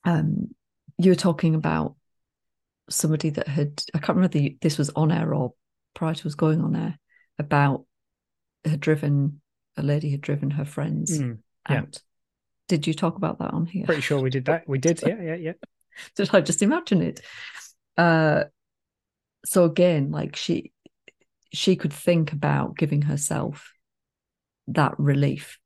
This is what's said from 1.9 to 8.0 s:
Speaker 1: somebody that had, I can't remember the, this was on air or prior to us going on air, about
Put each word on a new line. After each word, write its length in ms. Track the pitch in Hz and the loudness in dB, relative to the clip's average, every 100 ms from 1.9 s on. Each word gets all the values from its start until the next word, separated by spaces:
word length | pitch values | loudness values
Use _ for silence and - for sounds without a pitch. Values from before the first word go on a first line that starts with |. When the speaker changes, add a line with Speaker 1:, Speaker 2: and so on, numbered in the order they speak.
| - _ _ _ _ _ _ _ _ _ | -8 _ _ _ _ _ _ _ _ _
Speaker 1:
somebody 400 | - 151 156 160 | -2 0 0 0
that 160 | 147 - | -4 -4
had, 340 | 143 147 147 - | -2 -2 -4 -6
I 40 | 160 | -4
can't 160 | - 175 | -2 2
remember 200 | 180 151 | 2 2
the, 200 | 143 - | -2 0
this 160 | 175 147 | -2 0
was 120 | 147 | -2
on 200 | - 156 | 0 0
air 220 | 165 - | 2 0
or 200 | 123 123 _ _ _ _ | -2 -4 _ _ _ _
prior 200 | - 160 | -6 -6
to 140 | 160 151 | -4 -8
us 80 | 147 | 0
going 260 | 160 156 | 0 2
on 140 | 160 151 | 0 -2
air, 240 | - - _ _ _ - | -4 -8 _ _ _ -10
about 460 | 147 147 143 135 - _ | -2 2 2 0 -6 _